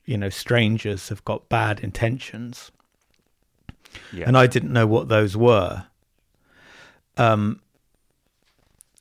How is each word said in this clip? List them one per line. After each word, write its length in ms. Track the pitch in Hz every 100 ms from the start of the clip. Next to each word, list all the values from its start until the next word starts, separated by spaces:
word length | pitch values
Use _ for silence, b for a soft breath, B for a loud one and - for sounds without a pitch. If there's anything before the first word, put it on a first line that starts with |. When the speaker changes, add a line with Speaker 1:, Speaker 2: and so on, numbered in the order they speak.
| -
Speaker 1:
you 100 | 113
know, 140 | 98
strangers 760 | - - 120 110 110 107 98 -
have 140 | 104
got 240 | - 113 -
bad 320 | 117 107 104
intentions." 920 | 104 - 117 127 - 113 120 123 - _ _ _ _ _ _ _ _ _ - - B B B
Speaker 2:
Yeah. 120 | 92 82
Speaker 1:
And 100 | 131
I 100 | 127
didn't 260 | 120 139
know 140 | 123 110
what 220 | 113 127
those 280 | 110 107 101
were. 480 | 120 110 87 - - _ _ _ _ _ b b b b b b _ -
Um, 440 | 117 107 104 - _ _ _ _ _ _ _ _ _ _ _ _ _ _